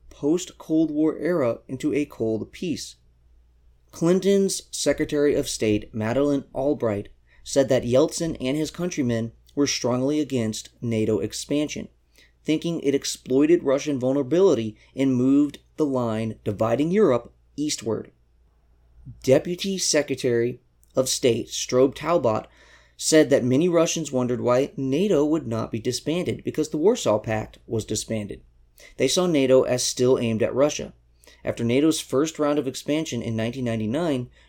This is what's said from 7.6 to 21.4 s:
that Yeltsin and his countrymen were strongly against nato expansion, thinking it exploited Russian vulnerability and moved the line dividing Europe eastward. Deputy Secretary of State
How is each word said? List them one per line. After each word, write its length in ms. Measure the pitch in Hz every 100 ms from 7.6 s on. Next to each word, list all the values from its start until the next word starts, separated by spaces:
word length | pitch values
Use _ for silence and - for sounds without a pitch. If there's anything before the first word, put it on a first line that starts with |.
| 131
that 160 | 123
Yeltsin 520 | 117 123 156 - 165 -
and 160 | 127 151
his 140 | 151
countrymen 600 | - 180 - 123 113 113 - _
were 120 | 143 139
strongly 520 | - 120 123 135 151
against 520 | 135 131 110 - - -
nato 400 | 120 110 107 101
expansion, 680 | 104 - - 147 151 - - _ _ _ _ _
thinking 360 | - 156 170 165
it 140 | 139
exploited 680 | 135 - - - 131 151 170
Russian 380 | 139 139 147 135
vulnerability 760 | 127 139 127 170 196 120 110 - _ 123
and 180 | 135
moved 440 | 123 131 143 147 - _ -
the 100 | 151
line 520 | 127 117 110 113 -
dividing 480 | 113 95 113 123 160
Europe 420 | 202 180 120 - _ _ -
eastward. 540 | 147 - 117 107 - _ _ _ _ _ _ _ _ - - -
Deputy 560 | 131 143 170 175 196 185
Secretary 840 | - 151 143 131 131 117 117 131 _ _ _ -
of 120 | 127
State 400 | - 127 117